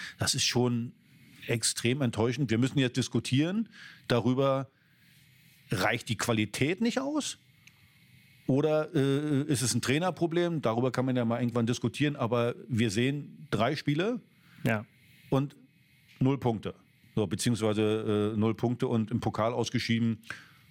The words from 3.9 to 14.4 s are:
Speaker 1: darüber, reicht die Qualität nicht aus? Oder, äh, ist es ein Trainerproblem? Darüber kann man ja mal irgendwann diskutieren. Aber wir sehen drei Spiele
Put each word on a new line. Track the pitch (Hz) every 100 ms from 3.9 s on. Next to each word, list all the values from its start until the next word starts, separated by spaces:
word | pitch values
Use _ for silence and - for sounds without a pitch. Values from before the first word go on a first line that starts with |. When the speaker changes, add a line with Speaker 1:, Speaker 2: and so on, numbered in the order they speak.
| - -
Speaker 1:
darüber, | 120 110 127 139 135 131 _ _ _ _ _ - - - - -
reicht | 101 98 120 -
die | 104
Qualität | - 113 107 - 135 185
nicht | 226 247
aus? | 269 302 - - _ _ - - - _ - - - - -
Oder, | 131 151 156 156
äh, | 156 139 139 151 139
ist | 151 135
es | 127
ein | 117
Trainerproblem? | - 139 185 170 165 165 175 165
Darüber | 117 113 127
kann | 120 127
man | 127
ja |
mal | 117 120
irgendwann | 123 117 113
diskutieren. | 123 120 - 147 147
Aber | 120 120 120 - -
wir | 113 117
sehen | 98 127 147 143 - 156
drei | 104 120 -
Spiele | - 147 190 247 - _